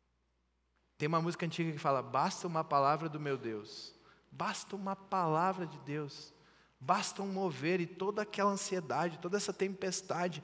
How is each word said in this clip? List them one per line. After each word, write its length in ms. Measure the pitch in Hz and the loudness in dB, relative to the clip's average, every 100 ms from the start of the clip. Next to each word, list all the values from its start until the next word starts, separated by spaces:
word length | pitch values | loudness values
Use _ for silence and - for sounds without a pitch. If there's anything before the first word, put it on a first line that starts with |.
| _ _ _ _ _ _ _ _ _ - | _ _ _ _ _ _ _ _ _ -4
Tem 100 | 151 | 0
uma 140 | 165 | 2
música 240 | 165 175 170 | 0 -2 -4
antiga 260 | - 165 | -2 -2
que 60 | 147 | 0
fala, 240 | 151 135 | 2 2
"Basta 460 | 123 131 175 - 180 | 2 2 2 0 -2
uma 160 | 160 | -2
palavra 440 | 160 143 139 151 160 | 2 4 6 4 0
do 120 | 151 | -4
meu 180 | 143 131 | -2 -2
Deus." 560 | 117 107 107 - - - - - _ | -2 -6 -8 -14 -16 -18 -20 -20 _
Basta 440 | 135 185 202 - 202 | -6 -4 -2 -6 -6
uma 200 | 196 190 | -4 -4
palavra 720 | - 190 165 156 185 185 165 | 0 2 4 4 4 2 -4
de 100 | 147 | -8
Deus. 520 | 135 147 147 - - - - - _ _ | -6 -6 -6 -10 -16 -20 -20 -20 _ _
Basta 420 | 131 196 190 - | 2 2 2 -2
um 100 | 196 | -2
mover 480 | 190 190 131 151 185 | 0 0 0 0 2
e 60 | 170 | 0
toda 380 | - 190 208 | -2 -2 0
aquela 260 | 208 208 202 | -2 2 2
ansiedade, 680 | 196 - 185 151 131 170 151 | 2 0 -2 0 0 0 -2
toda 180 | 175 202 | -2 0
essa 160 | 208 | 0
tempestade, 880 | 196 196 190 190 180 - 156 180 151 | 0 -2 0 -2 -2 -2 0 0 -2